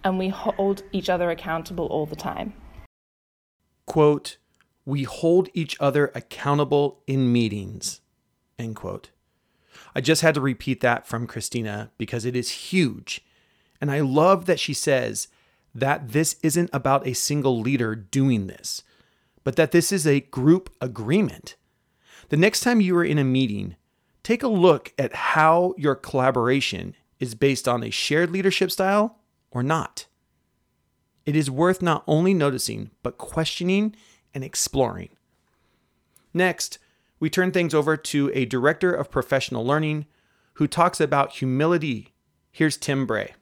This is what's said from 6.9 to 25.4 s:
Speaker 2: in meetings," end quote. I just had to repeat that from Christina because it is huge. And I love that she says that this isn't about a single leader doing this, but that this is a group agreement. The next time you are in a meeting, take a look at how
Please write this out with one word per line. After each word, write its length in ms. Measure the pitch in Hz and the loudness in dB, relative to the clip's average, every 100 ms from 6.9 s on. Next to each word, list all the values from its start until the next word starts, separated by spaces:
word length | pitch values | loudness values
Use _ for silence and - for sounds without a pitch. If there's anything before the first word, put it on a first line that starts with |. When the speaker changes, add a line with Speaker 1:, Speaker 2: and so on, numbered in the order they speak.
| - - | -6 -4
Speaker 2:
in 240 | 135 127 | 0 2
meetings," 720 | 120 113 101 95 101 - - _ _ _ _ _ - | 2 0 -4 -10 -10 -10 -12 _ _ _ _ _ -12
end 160 | 113 | -12
quote. 340 | 107 92 95 - _ _ _ _ _ _ - - | -10 -10 -12 -16 _ _ _ _ _ _ -20 -8
I 60 | - | -4
just 200 | 131 156 | 0 4
had 140 | 165 | 4
to 60 | 147 | 2
repeat 400 | 135 127 - 127 | 0 -2 -4 0
that 260 | 123 117 - | 2 0 -4
from 180 | 117 | -8
Christina 680 | 120 117 - 120 110 104 110 - | -6 -8 -6 -6 -6 -8 -12 -10
because 280 | 107 120 | -6 -4
it 100 | 117 | -4
is 140 | 123 113 - - | -4 -6 -10 -2
huge. 520 | 185 139 - - - _ _ _ _ _ _ | 0 0 -2 -12 -14 _ _ _ _ _ _
And 80 | 143 | -2
I 120 | 139 | 0
love 440 | 139 139 175 190 | 2 4 4 4
that 140 | 175 160 | 2 -2
she 140 | - | -2
says 540 | 131 - 131 117 107 - _ _ _ _ | -2 0 0 0 -6 -10 _ _ _ _
that 360 | 117 135 147 131 | -4 -2 -2 0
this 260 | 139 160 - | 0 0 0
isn't 260 | 160 165 170 | 0 0 0
about 360 | 139 135 139 135 | -2 2 2 0
a 60 | |
single 460 | 120 - 147 135 120 | -4 -2 0 2 0
leader 360 | 113 135 113 | 0 0 -2
doing 520 | 110 95 135 135 117 92 | -4 -4 0 2 2 -2
this, 360 | - - - _ _ _ _ _ _ | -10 -10 -12 _ _ _ _ _ _
but 120 | - | -4
that 160 | 131 156 | 2 4
this 200 | 170 - | 4 2
is 140 | 196 | 0
a 140 | 151 139 | 2 2
group 500 | - - 139 185 - _ | 0 0 4 4 2 _
agreement. 760 | 127 113 110 185 165 - - - _ _ _ _ _ - - | -8 -6 0 0 0 -4 -20 -20 _ _ _ _ _ -20 -4
The 80 | 151 | 2
next 240 | 196 - | 2 2
time 200 | 247 240 | 2 2
you 140 | 185 175 | 4 2
are 60 | |
in 140 | 170 151 | 2 2
a 40 | |
meeting, 520 | 131 131 131 101 95 90 _ _ _ _ | 2 2 0 -4 -8 -12 _ _ _ _
take 200 | - 233 | -4 -2
a 40 | 262 | 0
look 460 | 202 180 147 - - | 6 6 6 0 -4
at 160 | 127 | -4
how 640 | - - 156 | -2 -2 4